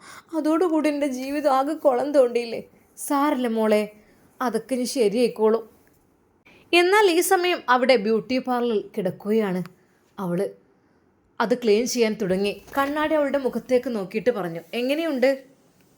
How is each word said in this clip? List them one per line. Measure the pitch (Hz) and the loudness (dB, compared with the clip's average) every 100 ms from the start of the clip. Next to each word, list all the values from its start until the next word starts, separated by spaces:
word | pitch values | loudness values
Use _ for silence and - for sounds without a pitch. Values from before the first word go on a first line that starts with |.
| - - - | -20 -20 -10
അതോടുകൂടി | 320 302 320 370 311 302 | -4 0 2 2 0 0
എൻ്റെ | 285 294 | 0 -2
ജീവിതം | 254 269 294 277 | -4 -6 -2 2
ആകെ | 262 277 | 2 0
കുളം | 311 285 247 285 | 0 2 2 2
തോണ്ടിയില്ലേ." | 285 240 233 233 220 - _ _ - | 4 4 2 -4 -8 -12 _ _ -10
"സാരല്ല | - 285 294 262 240 | -2 0 2 0 0
മോളെ, | 226 220 214 208 - _ _ _ - | 0 2 2 0 -10 _ _ _ -6
അതൊക്കെ | 254 220 - | -4 -4 -4
ഇനി | 254 247 | -4 -2
ശരിയായിക്കോളും." | 277 208 220 233 233 214 226 - _ _ _ _ _ _ _ _ - _ | 0 0 2 0 2 2 0 -4 _ _ _ _ _ _ _ _ -20 _
എന്നാൽ | 339 359 415 403 | 2 4 6 4
ഈ | 330 | 4
സമയം | 339 381 359 330 - | 2 2 2 -2 0
അവിടെ | 247 254 247 | 2 4 2
ബ്യൂട്ടി | 208 220 214 254 | 2 -2 -2 -4
പാർലറിൽ | 254 247 240 208 196 | -2 -2 -2 -2 -4
കിടക്കുകയാണ് | 220 185 - 202 220 202 180 170 _ _ _ _ - | -6 -6 -4 -2 0 0 -2 -6 _ _ _ _ -10
അവള്. | 180 175 196 - _ _ _ _ _ _ _ - | -4 -4 -4 -8 _ _ _ _ _ _ _ -4
അത് | 214 247 | -2 0
ക്ലീൻ | 233 208 240 | 2 2 0
ചെയ്യാൻ | 247 220 | 0 0
തുടങ്ങി. | 214 190 190 202 196 - | 0 -2 -2 -2 -6 -6
കണ്ണാടി | 277 277 302 311 | -4 -2 -2 0
അവളുടെ | 311 277 277 | 0 0 -2
മുഖത്തേക്ക് | 254 226 - 247 254 | -4 -6 -2 -2 -2
നോക്കിയിട്ട് | 220 185 220 247 | -6 -6 -4 -2
പറഞ്ഞു, | 208 175 165 - | -2 -4 -8 -10
"എങ്ങനെയുണ്ട്?" | 226 254 294 330 262 254 269 - _ _ _ _ | -6 -2 -2 -2 0 0 0 -6 _ _ _ _